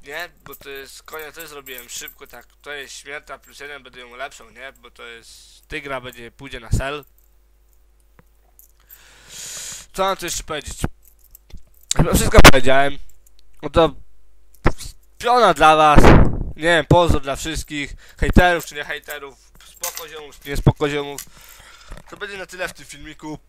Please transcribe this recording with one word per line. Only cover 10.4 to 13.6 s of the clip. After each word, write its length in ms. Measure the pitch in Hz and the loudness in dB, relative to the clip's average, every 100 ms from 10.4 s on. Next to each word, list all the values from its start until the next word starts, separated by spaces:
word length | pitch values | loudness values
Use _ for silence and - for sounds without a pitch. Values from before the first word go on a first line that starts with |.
powiedzieć? 340 | - 151 - - - - _ _ _ _ _ - - _ _ - | -10 -14 -12 -10 -10 -10 _ _ _ _ _ -20 -20 _ _ -2
Chyba 160 | 170 | 0
wszystko 260 | 180 226 214 - | 0 4 10 10
powiedziałem. 460 | 135 135 135 139 139 - - _ - - - | 10 8 6 2 -4 -12 -16 _ -20 -20 -16